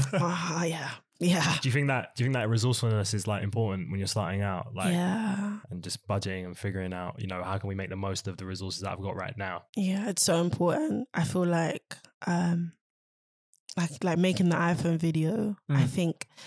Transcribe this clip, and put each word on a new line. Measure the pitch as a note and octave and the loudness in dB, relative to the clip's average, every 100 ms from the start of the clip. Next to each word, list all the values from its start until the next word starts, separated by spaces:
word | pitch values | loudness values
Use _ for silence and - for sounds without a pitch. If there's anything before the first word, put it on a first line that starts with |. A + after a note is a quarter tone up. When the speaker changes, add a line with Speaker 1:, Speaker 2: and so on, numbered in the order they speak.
| C3+ F#3 | 2 2
Speaker 1:
Ah, | F3 F3 E3+ E3 | 0 0 -2 -2
yeah. | E3+ E3 B2+ - _ _ | -2 -2 -8 -10 _ _
Yeah. | F3 F3 D#3 D#3 | 2 4 2 2
Speaker 2:
Do | C3+ | 2
you | |
think | C#3 C#3 | 2 2
that, | B2+ - - | 0 -2 0
do | |
you | B2 | 2
think | B2+ | 2
that | A2 | 2
resourcefulness | A2+ B2+ A#2+ A#2 G#2+ G2 | 4 2 2 2 2 2
is, | G#2+ G#2+ | 0 0
like, | G2+ | -2
important | G2+ A2+ A2 F#2+ E2+ | 0 0 0 -2 -2
when | G2 | -2
you're | F#2+ | -2
starting | G#2+ E2+ G2 | -2 0 0
out? | G2+ F#2 - - | 0 -2 -4 -2
Like, | C3 | 0
Speaker 1:
Yeah. | F3 F3+ A3+ G#3+ G3 G#3 G#3 - | 2 2 0 -2 -2 -4 -6 -8
Speaker 2:
and | F2+ | -10
just | F2 - G2 | -8 -8 -2
budgeting | G2 G2 F#2 F2+ | -2 -2 -4 -6
and | F2 | -6
figuring | G2+ F#2+ F#2 | -4 -2 -4
out, | F2+ F2+ - | -4 -6 -6
you | F#2+ | -6
know, | F2+ | -4
how | F2+ F#2+ | -2 -2
can | G2 | -2
we | G2 | -4
make | F#2 | -4
the | F#2+ | -4
most | G2 F#2 F#2+ | -2 -4 -6
of | F2 | -8
the | F#2 | -8
resources | F#2 F#2+ F2 | -6 -6 -6
that | F#2+ | -6
I've | F2+ | -6
got | G2 F#2 | -6 -6
right | F#2 G2 | -8 -6
now? | F#2+ F2 - - | -6 -6 -6 -2
Speaker 1:
Yeah, | F#3+ G3 G#3+ | 0 0 -2
it's | F3+ | 0
so | - E3+ | 2 4
important. | F3 - F3 D4 D#4 A3+ C4 | 2 2 2 2 0 -2 -2
I | - | -2
feel | D#3 F3+ F3 | 0 2 2
like, | E3 E3 - - - - _ - | 2 0 -4 -10 -18 -18 _ -2
um, | F3 F3 E3+ E3+ - _ _ _ _ _ _ _ _ - - | 0 2 0 -2 -8 _ _ _ _ _ _ _ _ -10 -4
like, | E3+ - | -4 -2
like | F3+ E3 | 0 4
making | F#3 F3+ F3 | 4 4 4
the | E3+ | 4
iPhone | E3+ E3 E3+ E3 | 2 2 2 2
video, | E3 D#3+ D#3+ A3 G#3+ G3+ - | 2 2 2 0 -2 -4 0
I | C#3 | 2
Speaker 3:
Mm. | B2+ | 4
Speaker 1:
think | D#3 E3 - - - | 2 0 -2 -10 -18